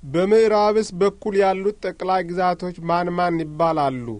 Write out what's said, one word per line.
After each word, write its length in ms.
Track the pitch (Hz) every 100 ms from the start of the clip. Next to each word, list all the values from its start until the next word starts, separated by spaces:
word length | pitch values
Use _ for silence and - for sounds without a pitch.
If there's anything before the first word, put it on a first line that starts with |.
በምዕራብስ 840 | 143 147 190 220 220 208 208 214 214 175
በኩል 380 | 202 196 214 196
ያሉት 400 | 196 190 190 208
ጠቅላይ 420 | 190 180 185 185
ግዛቶች 540 | 170 175 180 180 180 175
ማን 240 | 165 170 175
ማን 240 | 175 180 170
ይባላሉ? 720 | 156 151 165 156 143 131 120 107